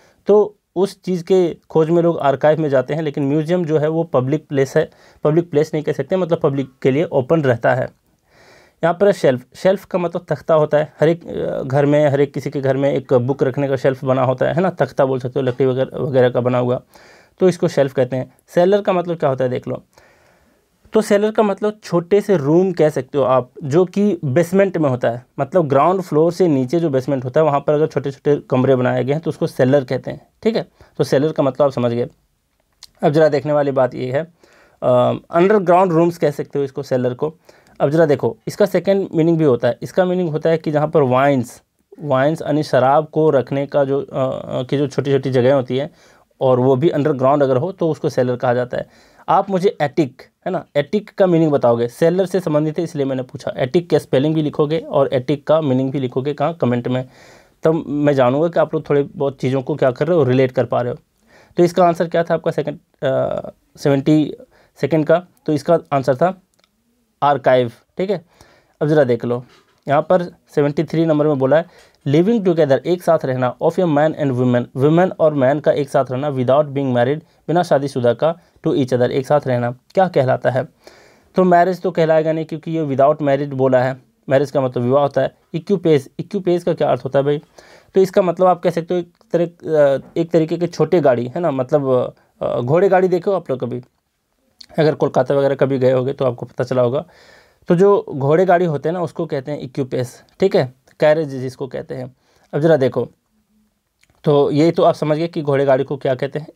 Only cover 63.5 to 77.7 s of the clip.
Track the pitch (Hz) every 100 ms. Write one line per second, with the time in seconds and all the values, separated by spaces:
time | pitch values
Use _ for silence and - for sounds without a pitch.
63.5 | - _ - 151 139 135 151 147 - -
64.5 | _ _ _ 139 160 151 165 180 _ -
65.5 | 151 - 165 - 139 131 127 170 190 _
66.5 | _ _ _ _ _ _ _ 143 143 139
67.5 | 127 123 - _ - 190 185 - _ _
68.5 | _ _ - 151 156 131 117 120 120 123
69.5 | _ _ _ - 143 151 185 175 - _
70.5 | - 147 147 165 160 165 151 151 143 131
71.5 | 147 170 _ _ _ 147 143 185 233 185
72.5 | 165 147 131 156 180 175 160 139 127 127
73.5 | - 165 170 180 143 156 - 143 123 127
74.5 | 120 120 123 139 165 185 - 160 147 127
75.5 | 147 160 147 139 147 131 127 147 131 123
76.5 | 135 151 139 139 123 120 151 - _ -
77.5 | 160 175